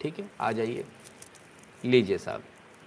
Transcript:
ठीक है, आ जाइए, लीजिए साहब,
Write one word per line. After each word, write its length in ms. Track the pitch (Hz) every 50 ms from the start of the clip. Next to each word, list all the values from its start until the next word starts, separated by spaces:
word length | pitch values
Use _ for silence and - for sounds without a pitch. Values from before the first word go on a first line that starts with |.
ठीक 180 | - 151 160 -
है, 60 | 196 208 - -
आ 120 | - 113
जाइए, 320 | 113 113 110 113 123 - - - - - - - - - - - - - - - - - - - - - -
लीजिए 340 | 123 127 123 107 92 98 90
साहब, 240 | - - 110 - - - - - - - - - -